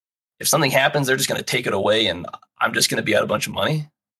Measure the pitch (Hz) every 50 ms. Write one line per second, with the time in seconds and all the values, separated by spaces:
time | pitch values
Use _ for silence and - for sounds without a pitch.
0 | _ _ _ _ _ _ _ - - - - 156 147 135 143 131 135 147 143 147
1 | 139 131 131 131 - - 120 117 110 - 139 120 120 120 104 98 101 104 107 113
2 | 110 95 85 87 80 - - - _ _ _ - 123 113 113 117 - - 135 113
3 | 110 110 104 107 113 104 104 107 - 104 104 98 101 120 156 156 151 - _ _
4 | _ _ _ _